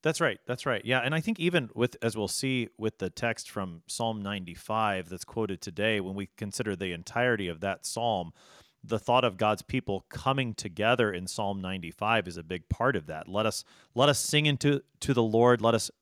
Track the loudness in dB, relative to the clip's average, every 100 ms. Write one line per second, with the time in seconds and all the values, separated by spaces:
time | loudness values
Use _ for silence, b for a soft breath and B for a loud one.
0 | -2 2 0 0 -6 -4 -2 -2 0 0
1 | 2 0 -2 0 2 2 -2 0 0 2
2 | -2 0 -2 -2 0 0 -2 -4 -6 -2
3 | -6 -2 -4 -4 -6 -6 -6 -8 -12 -4
4 | -4 -4 -6 -6 -8 -12 -4 0 2 0
5 | -4 -10 -8 -4 -2 -4 -8 -2 0 2
6 | -2 -6 -8 -8 -8 -4 -4 -2 -4 -6
7 | -4 0 2 2 0 -2 -4 -4 -6 -2
8 | 0 0 -4 b b b b b -4 -4
9 | 2 4 2 2 0 0 -2 -4 -2 -6
10 | -6 -4 0 0 -2 -6 -10 -2 2 4
11 | 2 0 -6 -6 -4 -4 -6 -6 -8 -4
12 | 0 2 0 -10 -8 -8 _ 0 0 0
13 | -4 -10 -4 0 0 -2 -12 b b 2
14 | 4 4 2 2 2 2 2 2 -2 _
15 | 2 4 6 6 6 6 6 4 0 _